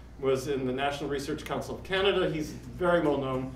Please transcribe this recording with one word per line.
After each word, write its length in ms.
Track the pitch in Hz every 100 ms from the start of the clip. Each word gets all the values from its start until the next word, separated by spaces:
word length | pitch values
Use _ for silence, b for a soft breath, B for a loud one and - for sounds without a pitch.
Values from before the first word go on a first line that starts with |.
| B -
was 280 | 135 131 131
in 180 | 131 127
the 60 |
National 380 | 127 143 143 143
Research 340 | 139 156 127
Council 300 | - 131 120
of 80 | 117
Canada. 480 | - 190 196 180 160
He's 200 | 156 151
very 500 | - - - 175 175
well 180 | 151 139
known 340 | 131 131 131